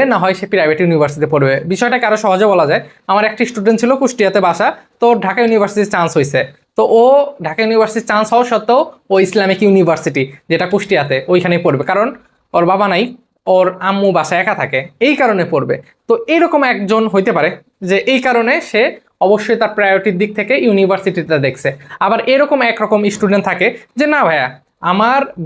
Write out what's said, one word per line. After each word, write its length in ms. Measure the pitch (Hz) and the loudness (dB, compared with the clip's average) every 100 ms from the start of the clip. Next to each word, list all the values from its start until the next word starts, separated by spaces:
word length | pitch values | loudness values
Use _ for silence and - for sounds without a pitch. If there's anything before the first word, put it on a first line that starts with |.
| 269 | 2
না 60 | 208 | 2
হয় 140 | 185 185 | 0 -2
সে 60 | 196 | -2
প্রাইভেট 260 | 196 156 156 | 0 0 0
ইউনিভার্সিটিতে 460 | 175 165 147 143 147 | 2 2 0 0 -2
পড়বে। 220 | 147 135 135 165 | 0 2 0 -2
বিষয়টা 260 | 190 240 254 | -2 0 0
কারো 140 | 226 214 | 0 0
সহজে 220 | 214 185 214 | 0 2 2
বলা 120 | 190 147 | 2 2
যায়, 120 | 165 147 - - | 0 -4 -16 -2
আমার 120 | 196 214 | 0 0
একটা 120 | 214 226 | -2 -4
স্টুডেন্ট 280 | 220 202 220 | -2 0 2
ছিল 100 | 240 262 | 2 0
কুষ্টিয়াতে 380 | 269 - 196 202 180 | 0 0 0 2 0
বাসা, 200 | - 226 - _ - | 0 -2 -4 _ -2
তো 60 | 233 233 190 | 0 2 0
ঢাকা 140 | 196 233 | 0 0
ইউনিভার্সিটির 440 | 226 202 208 202 | 2 0 -2 -2
চান্স 180 | 196 165 165 | 0 0 0
হইছে, 220 | 143 135 117 - _ - | 0 -2 -4 -10 _ -2
তো 60 | 220 226 | 2 4
ও 20 | 247 277 285 - 160 | 6 4 2 -4 -10
ঢাকা 140 | 160 220 | -4 0
ইউনিভার্সিটির 420 | 226 214 226 233 | 2 0 -2 -2
চান্স 160 | 214 214 | -2 2
হওয়া 120 | 233 247 | 0 0
সত্ত্বেও 280 | 220 214 247 320 - - | -2 0 0 0 -6 -2
ও 40 | 190 185 | 0 2
ইসলামিক 340 | 214 190 190 208 | 0 0 0 2
ইউনিভার্সিটি 580 | 190 170 156 156 143 135 - - | 4 2 0 -2 -4 -6 -8 -4
যেটা 140 | 165 180 | -2 0
কুষ্টিয়াতে 460 | 196 202 180 143 135 131 | -2 0 -2 0 -2 0
ওইখানেই 300 | 180 180 175 175 | 0 2 0 0
পড়বে, 180 | 139 - | -2 0
কারণ 160 | 185 233 - _ _ _ | 0 -2 -4 _ _ _
ওর 120 | 175 170 | 0 2
বাবা 140 | 190 202 | 2 0
নাই, 100 | 180 - - _ _ - 185 | 0 -2 -6 _ _ 0 2
ওর 120 | 185 185 185 | 2 -2 -4
আম্মু 200 | 196 202 175 | 0 0 0
বাসায় 220 | 147 175 | 0 -2
একা 140 | 185 202 | -2 -4
থাকে, 180 | 131 131 156 - 262 | -4 -4 -6 -2 -2
এই 60 | 294 | 2
কারণে 220 | 254 202 170 | 0 0 0
পড়বে। 220 | - 127 - - _ - | -2 -2 -6 -8 _ -2
তো 60 | 233 - | -2 0
এইরকম 280 | 320 339 311 262 | 0 2 2 0
একজন 300 | 208 196 220 220 | -2 0 0 0
হইতে 180 | 190 190 170 | 0 0 0
পারে 120 | 143 - _ - 185 | -2 -4 _ -12 -2
যে 80 | 196 220 | -2 0
এই 60 | 262 254 | 0 0
কারণে 260 | 240 226 311 320 | 0 0 -2 -2
সে 120 | 214 262 - _ - 185 | -2 -2 -4 _ -2 0
অবশ্যই 320 | 208 208 220 | 0 0 -2
তার 100 | 214 208 | -2 0
প্রায়োরিটির 380 | 202 190 202 175 | 0 2 0 -2
দিক 100 | 208 214 | -4 -4
থেকে 140 | 208 277 254 | -2 0 2
ইউনিভার্সিটিটা 720 | 196 190 190 190 175 160 156 139 | 2 2 0 -2 -4 -2 0 0
দেখছে। 240 | 123 139 139 - - 196 | -4 -6 -8 -12 -4 -2
আবার 140 | 220 233 | -2 0
এরকম 260 | 262 285 285 233 | 2 2 0 0
একরকম 280 | 220 214 214 208 208 | -2 -2 0 0 -2
স্টুডেন্ট 280 | 208 202 190 | 0 0 0
থাকে 180 | 180 190 240 - - | -2 -2 -4 -12 -4
যে 60 | 302 | 0
না 80 | 302 202 | 2 0
ভাইয়া 200 | 156 127 143 _ _ 170 | 0 -2 -6 _ _ -4
আমার 300 | 185 226 269 277 - | 0 2 0 -2 -6